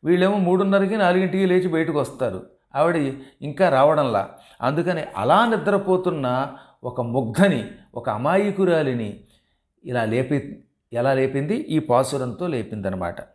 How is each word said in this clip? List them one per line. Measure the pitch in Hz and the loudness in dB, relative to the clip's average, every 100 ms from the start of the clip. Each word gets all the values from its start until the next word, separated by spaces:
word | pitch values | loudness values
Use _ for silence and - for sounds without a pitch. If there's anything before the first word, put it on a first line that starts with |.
వీళ్ళేమో | 147 180 185 208 | 2 2 4 2
మూడున్నరకి, | 180 185 196 196 196 220 | 2 2 4 2 2 2
నాలుగింటికి | 185 180 190 190 190 | 2 4 2 2 2
లేచి | 180 180 | 2 2
బయటకు | 160 160 147 | 0 0 0
వస్తారు. | 131 - 123 95 - _ _ | -2 -2 -4 -4 -12 _ _
ఆవిడ | 135 160 170 139 135 - _ | 0 2 2 -2 -6 -14 _
ఇంకా | 143 147 190 | -12 0 2
రావడంలా. | 135 143 156 139 104 - - - _ | 6 6 4 2 0 -2 -10 -20 _
అందుకని | 123 147 170 170 - - | -2 0 -2 -2 -6 -4
అలా | 110 175 233 | 2 4 4
నిద్రపోతున్న | 220 156 202 196 185 180 160 131 127 139 - - _ | 0 0 0 2 0 0 -2 -2 -2 -4 -10 -20 _
ఒక | 127 123 | -12 -6
ముగ్ధని, | 117 120 117 107 196 143 104 - - | -2 -2 -2 2 2 2 -4 -14 -16
ఒక | - - | -10 -6
అమాయకురాలిని | 107 135 185 208 190 185 165 143 123 107 95 - _ _ _ _ _ | -4 0 0 0 0 2 2 0 -2 -6 -10 -18 _ _ _ _ _
ఇలా | 160 123 | -6 -4
లేపి, | 110 117 127 143 - - _ _ _ | 0 0 0 -2 -4 -16 _ _ _
ఎలా | 117 127 | -2 0
లేపింది? | 135 131 135 151 | 2 0 -2 -2
ఈ | 226 320 156 | -4 -2 -4
పాసురంతో | - 123 131 139 127 107 180 | 2 2 2 -2 -6 -6 -6
లేపిందనమాట. | 135 101 110 98 95 87 85 - | -4 -6 -6 -6 -4 -6 -8 -16